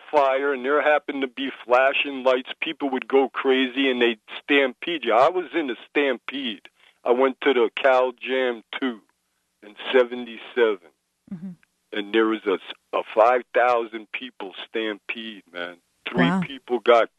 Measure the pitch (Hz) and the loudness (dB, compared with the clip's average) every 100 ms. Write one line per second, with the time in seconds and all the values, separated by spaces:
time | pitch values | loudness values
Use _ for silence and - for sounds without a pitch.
0 | - 151 135 135 143 131 127 147 143 151 | -2 2 2 2 0 -2 0 0 2 0
1 | - 139 135 131 135 - - 123 135 - | 0 -6 -6 -6 -8 -8 0 4 4 0
2 | 143 135 127 131 - - 160 160 143 127 | -4 -2 0 0 -2 -8 -8 -6 -4 -4
3 | - 135 131 - 135 131 131 127 135 123 | 0 2 2 0 0 2 0 0 0 2
4 | 120 113 - - - 143 135 - 165 165 | 0 0 -10 -10 0 2 2 -2 -8 -4
5 | 117 110 147 185 151 165 139 110 - 147 | 2 4 4 2 -4 -4 -4 -6 -4 0
6 | 139 117 - 135 127 92 - _ _ _ | 0 -2 -6 -8 -8 -10 -14 _ _ _
7 | - 123 135 - 143 123 110 - 139 127 | 0 2 2 0 0 2 2 2 2 4
8 | 127 120 120 131 127 117 - - 135 107 | 2 -4 -6 -2 -2 -4 -10 -8 -6 -8
9 | _ _ _ _ _ _ 104 104 - 131 | _ _ _ _ _ _ -20 -14 0 2
10 | 120 123 117 110 - 123 113 101 78 _ | 2 -2 -12 -14 -6 0 2 0 _ _
11 | _ _ - 180 185 175 _ _ _ 107 | _ _ -16 -14 -14 -16 _ _ _ -10
12 | 101 113 110 110 104 87 - - _ 90 | -2 2 2 0 -2 -4 -4 -18 _ -6
13 | - 110 117 127 - 123 123 120 110 110 | 0 4 4 4 0 0 2 2 -2 -10
14 | 104 - 127 - 95 - - 113 110 101 | -12 -14 -14 -14 -16 -14 -10 -6 -6 -8
15 | - 120 110 98 - 87 87 87 _ _ | -10 -12 -12 -16 -16 -12 -12 -12 _ _
16 | - - - 190 160 135 - 123 120 117 | -6 0 0 0 -4 -8 -4 -2 4 4
17 | 101 | 2